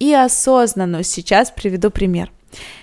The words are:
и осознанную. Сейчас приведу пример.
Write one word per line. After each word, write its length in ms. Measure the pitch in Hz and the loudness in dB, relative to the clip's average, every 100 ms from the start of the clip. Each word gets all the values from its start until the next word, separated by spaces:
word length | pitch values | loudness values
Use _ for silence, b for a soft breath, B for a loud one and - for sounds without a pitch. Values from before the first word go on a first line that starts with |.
и 120 | 277 | 2
осознанную. 920 | 285 254 247 - 254 233 214 185 170 | 4 4 2 2 2 2 0 -4 -4
Сейчас 480 | 185 - 175 196 247 | -6 -6 0 2 2
приведу 380 | - 202 185 208 | -2 -6 -2 -2
пример. 420 | - 196 175 170 - _ B B B | -2 -2 -2 -6 -12 _ B B B